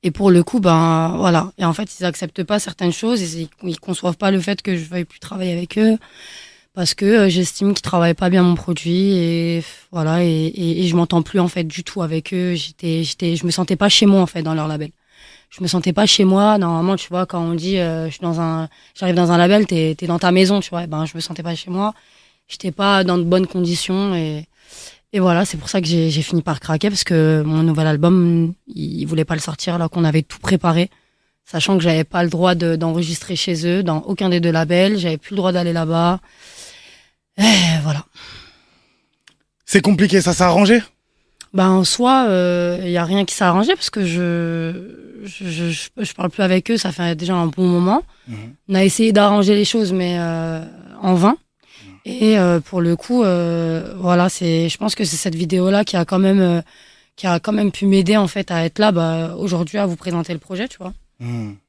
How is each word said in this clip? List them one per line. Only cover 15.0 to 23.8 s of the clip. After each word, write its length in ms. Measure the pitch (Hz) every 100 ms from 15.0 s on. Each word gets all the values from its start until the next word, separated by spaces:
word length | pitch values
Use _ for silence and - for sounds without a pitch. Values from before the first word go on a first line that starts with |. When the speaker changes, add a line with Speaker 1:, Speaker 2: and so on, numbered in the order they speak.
| _ _ - - _
Speaker 1:
Je 120 | -
me 60 | 180
sentais 240 | 180 185
pas 140 | 170 208
chez 180 | -
moi. 340 | 190 190 208 214
Normalement, 380 | 175 165 175 190
tu 140 | -
vois, 160 | 175 180
quand 160 | 180
on 140 | 170 170
dit, 220 | 175 190
euh, 280 | 170 160 160
je 60 |
suis 100 | 143
dans 180 | 175 165
un, 300 | 165 160 160 _ _ -
j'arrive 200 | 185 180
dans 160 | 175
un 40 | 175
label, 300 | 175 208 208
t'es, 280 | 170 160 156
t'es 100 | 170
dans 120 | 170
ta 120 | 180
maison, 300 | 180 185 202
tu 80 | -
vois. 140 | 170
Eh 40 | 170
ben, 180 | 151 160
je 60 | 165
me 40 |
sentais 240 | - 160
pas 120 | 170 165
chez 140 | -
moi. 240 | 185 208 220 _ _ _ _ _
J'étais 240 | - 190
pas 320 | 160 202 196
dans 140 | 180 180
de 60 |
bonnes 240 | 170 185 185
conditions 680 | 185 175 175